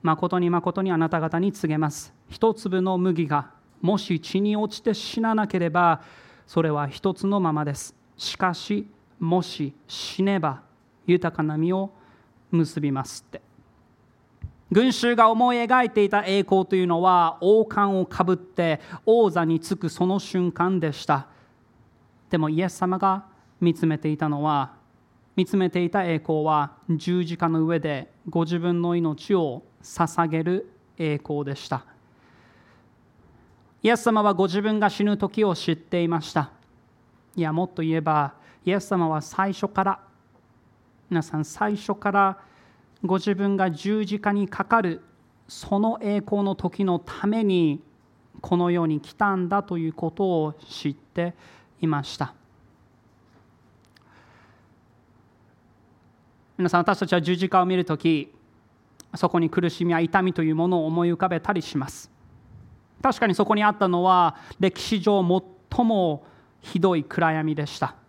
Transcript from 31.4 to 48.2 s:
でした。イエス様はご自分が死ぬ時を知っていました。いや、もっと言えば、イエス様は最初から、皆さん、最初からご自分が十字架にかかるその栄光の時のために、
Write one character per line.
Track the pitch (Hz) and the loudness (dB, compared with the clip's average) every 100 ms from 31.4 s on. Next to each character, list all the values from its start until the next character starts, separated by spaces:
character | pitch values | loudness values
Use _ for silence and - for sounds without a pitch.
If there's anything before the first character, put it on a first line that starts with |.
で | 139 139 | -6 -8
し | - | -6
た。 | 131 - - _ _ _ _ _ _ _ _ _ _ _ _ - - _ _ _ _ | -8 -8 -20 _ _ _ _ _ _ _ _ _ _ _ _ -20 -20 _ _ _ _
イ | 214 | 2
エ | 233 | 2
ス | |
様 | 233 220 | 2 4
は | 208 | 2
ご | 185 190 | 2 0
自 | 190 | 0
分 | 208 214 | 0 2
が | 208 | 0
死 | - | 2
ぬ | 208 208 | 0 0
時 | 196 220 | -2 0
を | 214 | 0
知 | 170 - | 0 -2
っ | 160 | -4
て | - 175 | -2 -2
い | 170 | 0
ま | 165 | -2
し | 156 | -2
た。 | 160 143 - _ _ _ _ _ _ _ - | -2 -4 -8 _ _ _ _ _ _ _ -4
い | |
や、 | 160 | -2
も | 160 160 | 0 -2
っ | |
と | - | -4
言 | 160 160 | -2 0
え | |
ば、 | 156 151 143 - - - | 0 0 0 -6 -20 -8
イ | - | -2
エ | 196 | -2
ス | 196 | 0
様 | 190 165 | 0 0
は | 156 | -2
最 | - - 196 | -4 -2 -2
初 | 185 202 | -2 -4
か | - | -2
ら、 | 190 - - _ _ _ _ _ _ _ _ _ _ | -2 -2 -10 _ _ _ _ _ _ _ _ _ _
皆 | 170 | -4
さ | 156 156 | -2 -6
ん、 | |
最 | 151 - 208 208 | -6 -4 -4 -4
初 | - | -6
か | 208 202 | -4 -2
ら | 202 196 190 - _ _ _ _ _ | 2 2 0 -16 _ _ _ _ _
ご | 180 185 | -2 0
自 | 208 190 | 0 0
分 | 202 196 | 0 2
が | 190 | 0
十 | 151 196 214 202 | -2 -2 -2 -2
字 | 208 | -2
架 | 208 | -2
に | 202 196 | 0 -2
か | - | -4
か | 190 226 | 0 2
る | 185 165 - _ _ _ - | 2 -4 -12 _ _ _ -20
そ | - - 196 | -18 -2 0
の | 220 233 | 2 0
栄 | 208 208 | -2 -2
光 | 208 202 | -2 -2
の | 202 190 | -2 -2
時 | 180 - 196 | -6 -2 0
の | 175 | 0
た | - - 202 | -4 -4 -2
め | 220 | 0
に、 | 208 180 165 139 - _ _ _ | 2 4 2 0 -8 _ _ _